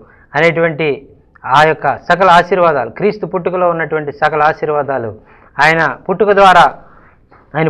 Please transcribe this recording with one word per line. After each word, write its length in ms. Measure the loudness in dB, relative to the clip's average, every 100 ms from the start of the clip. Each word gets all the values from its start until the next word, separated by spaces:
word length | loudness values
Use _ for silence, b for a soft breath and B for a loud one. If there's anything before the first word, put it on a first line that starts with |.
| b b b -2
అనేటువంటి 540 | 0 0 -2 -2 -4 -6 -10 _ _ _ -2 2
ఆ 40 | 2
యొక్క 180 | 0 -4 -4 -2
సకల 220 | 0 4 2
ఆశీర్వాదాలు, 500 | 2 0 0 0 -4 -4
క్రీస్తు 280 | -4 -4 -8
పుట్టుకలో 340 | -6 -6 -2 -2
ఉన్నటువంటి 380 | -2 -4 -6 -6 -4
సకల 220 | -2 0 0
ఆశీర్వాదాలు, 600 | -2 -4 -4 -4 -6 -8 -12 b b b b
ఆయన 180 | 0 2 0 -4 -6
పుట్టుక 260 | -2 0 4
ద్వారా, 260 | 6 6 4 0 -20 b b b _ -20 _
ఆయన 140 | -4